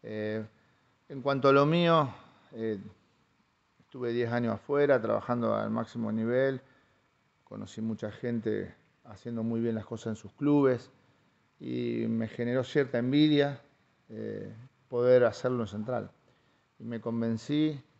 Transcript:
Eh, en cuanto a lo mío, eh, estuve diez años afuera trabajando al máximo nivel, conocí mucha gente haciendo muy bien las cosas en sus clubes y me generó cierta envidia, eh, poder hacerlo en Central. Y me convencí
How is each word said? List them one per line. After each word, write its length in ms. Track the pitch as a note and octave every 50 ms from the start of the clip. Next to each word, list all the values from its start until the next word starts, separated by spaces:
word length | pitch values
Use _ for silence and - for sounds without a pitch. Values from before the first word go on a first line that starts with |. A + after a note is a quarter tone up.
| -
Eh, 380 | - G#2+ G#2+ G#2+ G#2+ G#2+ A2 G#2+ A2 _ _ _ _ _ _ _ _ _ _ _ _
en 140 | C#3+ C3+
cuanto 260 | A#2+ C#3 C#3 C3+ B2 C#3
a 40 |
lo 120 | C#3 C#3 C#3+
mío, 460 | D3 D#3+ F3 F3 E3+ E3 D#3+ D3 B2+ G#2+ - - - _ _ _ _
eh, 260 | - A#2 A2+ A2 G#2+ G2 G2+ G#2 F#2 _ _ _ _ _ _ _ _ _ _ _ _ _ _ _ _ _
estuve 320 | _ _ - C3 B2 A#2+
diez 180 | A#2 A#2+ A#2+ A2+
años 240 | A#2+ A#2+ A#2+ A#2 G#2+
afuera 460 | G#2+ - - C#3+ C#3+ C#3+ C#3+ C#3 B2
trabajando 540 | G#2+ A2 G#2+ G#2+ - - B2 A#2+ A#2 A2 G#2+
al 160 | G#2+ G#2+ A2
máximo 420 | A2 A2+ A2+ - - A#2+ A2+ A2
nivel, 480 | G#2+ A2 A2 A2+ B2 B2+ C3+ C3+ C3+ C3 - _ _ _ _ _ _ _ _ _ _ _ _ _ _ _ _
conocí 360 | _ G#2 G#2 G#2 G2+ - A2+
mucha 300 | A2 A2+ A2 - - G#2+
gente 640 | G#2 - - A#2+ A#2+ A#2 A2 A#2 G#2+ G2+ F#2+ - - _ _ _ _ _ _
haciendo 380 | - G#2 - - A#2+ A#2+ A2+
muy 180 | A2 A2+ A#2 A2+
bien 140 | A#2 A#2 A2+
las 120 | A2 G#2
cosas 220 | - A#2 A2 - A2+
en 80 | A2
sus 160 | - - G2+
clubes 580 | _ _ C#3+ D3 D3 D3 C#3 C3 B2 A#2+ - - _ _ _ _ _ _ _ _ _ _ _ _ _ _
y 460 | - C3 B2 B2 B2 A#2+ A#2 A#2 A#2
me 220 | A2+ A2+ A2+ A2+ A2
generó 360 | - - A#2+ A#2+ B2 C3 B2
cierta 340 | - - D3+ C#3 B2 A#2+ A#2+
envidia, 640 | A#2+ B2+ C3+ D3 D3+ D#3 D3+ C#3+ C#3 C#3+ C#3 - - _ _ _ _ _ _ _ _ _
eh, 420 | A2+ G#2+ A2 G#2+ G#2 G#2 G2+ G2+ G#2+ A2 B2 C3 _ _ _ _
poder 360 | B2+ A#2+ A#2+ B2 B2+ B2 A#2+
hacerlo 380 | A2+ - - - B2+ B2+ A#2+
en 60 | A2+ F#2+
Central. 420 | G2 G#2+ G#2+ A#2 B2+ A#2 G2+ G2 _ _ _ _ _ _ _ _ _ _ _ _ _ _
Y 60 | A2
me 160 | A#2 A#2+ A2+
convencí 800 | G#2+ A#2 A2+ A#2 A#2 A#2 A2+ A2 - - D3 D3+ D#3 D#3 D3 C3+ - _ _